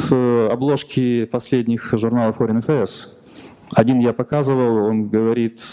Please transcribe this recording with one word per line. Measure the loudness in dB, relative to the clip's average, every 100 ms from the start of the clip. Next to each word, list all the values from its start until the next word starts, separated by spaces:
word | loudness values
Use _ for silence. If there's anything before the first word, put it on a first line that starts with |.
| 0
э, | 2 2 2 0
обложки | 0 -2 -2 -2 -2 0 0 -2
последних | -6 -2 -2 0 -2 -2
журналов | -2 0 0 0 0
Foreign | 0 0
Affairs. | 0 0 -2 -6 -18 -20 -20 -20 -20 -20 -4
Один | 2 4 4
я | 2
показывал, | 0 -2 -2 0 0 2 2 2
он | 0 0
говорит, | 0 2 2 -2 -4 -6